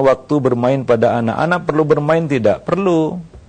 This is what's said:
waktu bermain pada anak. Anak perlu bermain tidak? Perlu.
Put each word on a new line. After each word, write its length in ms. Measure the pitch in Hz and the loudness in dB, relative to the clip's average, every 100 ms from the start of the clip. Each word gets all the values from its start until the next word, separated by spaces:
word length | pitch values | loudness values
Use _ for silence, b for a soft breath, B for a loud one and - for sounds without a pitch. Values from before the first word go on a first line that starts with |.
waktu 320 | 135 131 - 147 | 2 0 0 0
bermain 400 | 127 120 123 135 | 0 0 0 0
pada 320 | 120 117 117 117 | 0 2 2 0
anak. 240 | 113 107 | -2 -2
Anak 220 | 156 175 | -2 -2
perlu 240 | 160 151 156 | -2 -2 2
bermain 400 | 147 147 165 165 | 0 2 0 0
tidak? 400 | 139 104 95 - | 0 0 0 -2
Perlu. 560 | 170 196 165 156 180 165 - | -2 0 0 0 -4 -12 -20